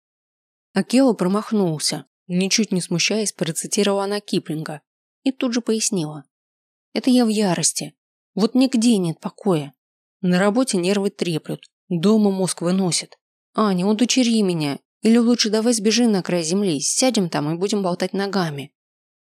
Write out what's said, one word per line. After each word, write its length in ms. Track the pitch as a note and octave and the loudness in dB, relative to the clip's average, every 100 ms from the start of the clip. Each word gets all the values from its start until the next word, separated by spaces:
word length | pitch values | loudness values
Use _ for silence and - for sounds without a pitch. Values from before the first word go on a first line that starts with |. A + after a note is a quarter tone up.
| _ _ _ _ _ _ _ | _ _ _ _ _ _ _
Акела 400 | G3 - A#3+ C4+ | -4 2 4 4
промахнулся. 920 | G3 F#3 G#3 G#3+ G#3+ F3+ D3+ - D#3 - _ - | 2 0 0 0 0 0 0 -4 -6 -10 _ -4
Ничуть 460 | F3+ F#3+ - G#3 | -2 0 0 0
не 80 | F3+ | -2
смущаясь, 520 | - E3+ - G#3 G#3 | -2 -2 -2 -2 -4
процитировала 720 | - E3 D#3+ - - G3+ G3 | -4 -6 -6 -4 -2 0 0
она 160 | G3 G#3 | -2 -6
Киплинга 600 | - F#3+ - D#3 D#3 D3+ _ _ _ _ | -2 -4 -2 -6 -8 -12 _ _ _ _
и 80 | C4+ | -4
тут 200 | C4 C4 | -2 -2
же 80 | A#3 | -2
пояснила. 640 | A3+ A3 - F#3+ D3+ D3+ - _ _ _ _ _ _ | -2 -2 -2 -2 -4 -8 -16 _ _ _ _ _ _
«Это 160 | G#3+ C4 | -4 2
я 140 | B3 A3+ | 4 4
в 20 | |
ярости. 680 | G#3+ G3+ E3+ D#3+ - D3+ - _ _ _ | 2 0 0 -2 -4 -10 -14 _ _ _
Вот 200 | F#3+ A3 | -2 0
нигде 420 | B3+ C4 B3 A#3+ G#3 | 2 2 2 2 2
нет 240 | E3+ D#3 | 0 -4
покоя. 540 | G3 - G#3 D#3 C#3+ - _ _ _ _ | -10 -6 -2 -2 -4 -14 _ _ _ _
На 180 | F3+ F3+ | 0 2
работе 400 | G3+ G#3+ C4 F#3 | 2 2 0 0
нервы 320 | F3 G3+ G3 | 0 0 -2
треплют, 600 | - F3 D#3 - D3+ _ _ - | -4 -4 -4 -6 -12 _ _ -6
дома 420 | F3 G3 A3 G3+ | 0 2 4 4
мозг 320 | F#3+ F#3 - | 2 -2 -2
выносит. 560 | F3 F#3+ F#3 - - - _ _ _ | -2 0 0 -2 -6 -16 _ _ _
Аня, 320 | - G#3+ F3+ G3 | -2 0 0 0
удочери 560 | G#3+ A#3+ C4 A#3 A3+ | 2 2 2 2 2
меня, 360 | F#3+ E3+ C#3+ C3+ _ _ | 2 0 -2 -6 _ _
или 160 | A3 A#3 | 2 4
лучше 320 | A#3 A#3+ G#3+ | 4 2 0
давай 240 | A3 A3+ | 0 0
сбежим 380 | A3+ G3+ G#3+ A#3+ | 0 2 2 2
на 100 | G3 | 2
край 200 | E3+ F3+ | 0 -2
земли, 380 | D#3 F#3+ G3+ C#3+ | 0 0 0 -2
сядем 480 | - - C4 A3 F3 | -2 0 0 2 -2
там 240 | D3+ D3 | -2 -4
и 60 | E3+ | -2
будем 240 | G#3 G#3 | -2 -2
болтать 300 | F#3 F3 F#3 | -2 -2 -4
ногами». 600 | F#3+ G3 F#3+ E3 C#3+ C3+ _ _ _ _ _ _ | -4 -4 -2 -4 -6 -12 _ _ _ _ _ _